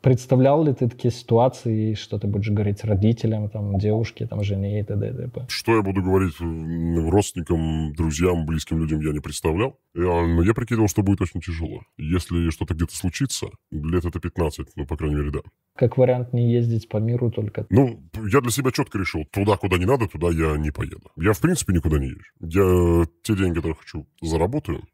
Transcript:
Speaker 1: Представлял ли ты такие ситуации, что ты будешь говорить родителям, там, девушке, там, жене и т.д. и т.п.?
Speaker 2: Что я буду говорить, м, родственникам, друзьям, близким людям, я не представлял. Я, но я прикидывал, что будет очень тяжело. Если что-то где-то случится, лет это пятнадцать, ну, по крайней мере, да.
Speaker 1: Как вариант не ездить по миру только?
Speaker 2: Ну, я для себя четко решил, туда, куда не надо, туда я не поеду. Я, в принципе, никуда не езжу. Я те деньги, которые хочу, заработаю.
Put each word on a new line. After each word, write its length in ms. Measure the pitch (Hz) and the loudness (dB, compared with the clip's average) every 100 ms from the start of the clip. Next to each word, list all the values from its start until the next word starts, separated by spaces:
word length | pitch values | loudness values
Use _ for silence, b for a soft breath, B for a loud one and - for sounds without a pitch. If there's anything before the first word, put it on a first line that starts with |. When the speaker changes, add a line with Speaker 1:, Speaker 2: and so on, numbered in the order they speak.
Speaker 1:
Представлял 600 | 135 123 - 127 131 147 | 4 2 4 4 6 4
ли 100 | 156 | 2
ты 140 | 127 120 | 2 -2
такие 240 | - 123 | 0 -2
ситуации, 840 | - - 117 127 - 120 110 107 107 | -2 2 4 4 0 -2 0 0 -2
что 240 | - 107 | -6 -6
ты 80 | 104 | -2
будешь 240 | 101 107 | -2 0
говорить 320 | 104 101 101 | 0 0 -2
родителям, 640 | 110 110 107 117 117 110 104 | 0 2 2 2 0 -2 -4
там, 280 | 107 101 98 | -6 -2 0
девушке, 480 | 104 107 117 - 113 | 2 0 -2 -6 -8
там, 160 | 107 | -4
жене 360 | 101 98 98 104 | -2 -2 -2 -2
и 40 | |
т.д. 260 | 101 104 107 | -2 -4 -4
и 20 | |
т.п.? 340 | - 120 117 123 | -6 -10 -10 -8
Speaker 2:
Что 260 | - - 113 | -6 0 0
я 60 | |
буду 220 | 98 95 | 2 -2
говорить, 360 | 92 95 95 78 | 2 2 2 -2
м, 720 | 85 80 80 82 82 85 80 | -6 -6 -6 -4 0 0 2
родственникам, 840 | 95 101 - 80 85 80 78 78 | 2 2 -4 -2 0 0 -2 -4
друзьям, 520 | 73 80 76 90 85 78 | -2 -2 2 0 0 -2
близким 340 | 80 - 80 | -4 -2 -2
людям, 220 | 78 78 | 0 -2
я 100 | 76 | -2
не 80 | 76 | -4
представлял. 560 | 71 73 85 80 127 - _ 87 | -6 -4 -2 0 -2 -4 _ -4
Я, 80 | |
но 400 | 90 85 85 85 | 0 2 2 2
я 100 | 87 | 4
прикидывал, 340 | 113 120 117 107 | 2 0 2 2
что 140 | - | 2
будет 200 | 98 98 | 2 2
очень 200 | 92 92 | 0 -4
тяжело. 400 | - 82 80 - - _ | -8 -6 -6 -10 -16 _
Если 540 | 76 90 - 87 82 | -4 -2 -2 -2 -2
что-то 240 | 78 80 80 | -2 -6 -4
где-то 200 | 82 - | -4 -4
случится, 520 | 92 - 139 - - - _ | -6 -4 -4 -4 -10 -14 _
лет 340 | 78 76 87 85 | -8 -2 -2 -2
это 140 | 82 | -6
пятнадцать, 480 | 85 - 80 - 73 - | -6 -2 -4 -4 -12 -10
ну, 100 | 69 | -8
по 100 | 78 | -4
крайней 180 | 76 73 | -2 -2
мере, 160 | 73 | -2
да. 80 | 71 - _ _ - | -6 -10 _ _ 0
Speaker 1:
Как 220 | 123 - | 0 4
вариант 340 | 127 123 123 | 4 4 0
не 220 | 123 120 | 0 4
ездить 360 | 120 117 113 - | 4 2 0 -2
по 80 | 107 | -2
миру 340 | 110 120 120 | 0 0 0
только? 340 | - 107 - 107 | -2 -6 -6 2
Speaker 2:
Ну, 300 | 101 135 107 - - 107 | 4 4 0 -14 -8 0
я 80 | 123 | 0
для 100 | 120 | 2
себя 200 | 117 131 | -2 -2
четко 280 | 123 139 104 | -2 -4 -2
решил, 260 | 90 80 73 | -4 -4 -6
туда, 240 | - 101 101 | -2 2 2
куда 200 | 98 90 | 2 0
не 80 | 90 | 2
надо, 220 | 135 107 | 2 0
туда 200 | - 87 | -2 -2
я 300 | 82 80 76 | 0 0 0
не 140 | 76 | -2
поеду. 380 | - - - - - | -4 -8 -10 -18 -4
Я, 160 | 90 | 0
в 80 | 107 | 2
принципе, 320 | 160 180 - | 2 0 0
никуда 240 | 90 80 76 | 0 2 0
не 100 | 65 | -2
езжу. 240 | - - _ | -8 -18 _
Я 680 | 82 85 95 90 87 85 82 _ | -4 2 4 6 4 4 2 _
те 120 | - 104 | -2 0
деньги, 200 | 95 85 | 2 0
которые 200 | 82 78 | -4 -6
хочу, 300 | - 80 73 _ | -10 -14 -14 _
заработаю. 640 | 82 80 87 143 - 78 - | -4 0 0 -2 -4 -8 -10